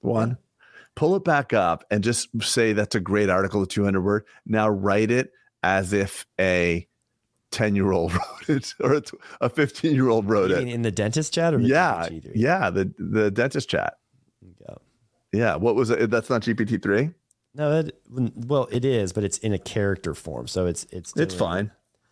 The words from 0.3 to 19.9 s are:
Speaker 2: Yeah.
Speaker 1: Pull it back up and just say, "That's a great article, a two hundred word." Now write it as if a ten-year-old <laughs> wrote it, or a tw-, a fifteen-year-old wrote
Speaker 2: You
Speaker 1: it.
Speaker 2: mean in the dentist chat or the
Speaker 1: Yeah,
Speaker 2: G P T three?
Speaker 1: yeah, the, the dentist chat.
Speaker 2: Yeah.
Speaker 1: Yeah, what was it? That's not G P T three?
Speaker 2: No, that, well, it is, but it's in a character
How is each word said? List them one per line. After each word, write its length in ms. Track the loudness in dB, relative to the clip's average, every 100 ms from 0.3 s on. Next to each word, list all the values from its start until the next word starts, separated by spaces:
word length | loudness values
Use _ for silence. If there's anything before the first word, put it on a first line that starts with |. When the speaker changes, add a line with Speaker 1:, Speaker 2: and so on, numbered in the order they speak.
Speaker 2:
Yeah. 40 | -4 _ _ _ -20 -16 -2
Speaker 1:
Pull 180 | 0
it 100 | 2
back 280 | 2 0 2
up 320 | 2 2 0 -2
and 120 | 0
just 260 | 0 -2 -4 -6
say, 300 | -2 2 2
"That's 240 | 2 0 -2
a 40 |
great 300 | 0 2 4
article, 320 | 2 2 0
a 40 | -2
two 180 | 0
hundred 180 | 2 2
word." 220 | 2 0 -2 -16
Now 240 | -2 0 2
write 440 | 2 2 2 2
it 200 | 0 -2 _ _ -4
as 300 | 0 2 2
if 340 | 0 0 -6 -12 -2
a 480 | 2 2 2 0 -4 _ _ _ _ _ -12
ten-year-old 600 | -2 0 2 2 2 0
<laughs> 80 | -2 -6 -12 -4
wrote 0 |
it, 260 | -4 -4 -4
or 140 | 0
a 60 | 0
tw-, 140 | -2 -18 -18 -6
a 80 | -4
fifteen-year-old 800 | 0 -2 0 0 2 4 2 2
wrote 220 | 2 4
Speaker 2:
You 60 | 2
Speaker 1:
it. 80 |
Speaker 2:
mean 100 | 0
in 80 | -2
the 80 | -2
dentist 420 | 0 -2 0 -2
chat 220 | 0 2
or 40 | 2
the 100 | 4
Speaker 1:
Yeah, 400 | 4 2 0 -4
Speaker 2:
G 60 | -8
P 40 |
T 80 | -6
three? 120 | 0
Speaker 1:
yeah, 280 | 2 2 0
the, 220 | 0 -2 -4
the 320 | -4 0 0
dentist 400 | 2 -2 -2 -2
chat. 240 | -2 -2 -8 _ _ _ _ -20 -20
Speaker 2:
Yeah. 140 | -20 -20 _ _ _ _ -4
Speaker 1:
Yeah, 240 | 0 2 2
what 200 | 2 2
was 140 | 2
it? 200 | 2 2
That's 180 | 2 0
not 140 | -2
G 120 | 0
P 100 | -2
T 120 | 0 -2
three? 340 | 2 2 0 -4 _ _ _
Speaker 2:
No, 280 | -4 0 0
that, 120 | -2 -8 _ -4 -4 -4 -2
well, 200 | -2 0
it 120 | -2
is, 280 | 0 0 0
but 100 | -2
it's 140 | -2 -2
in 140 | -2
a 60 | -4
character 520 | -4 -2 0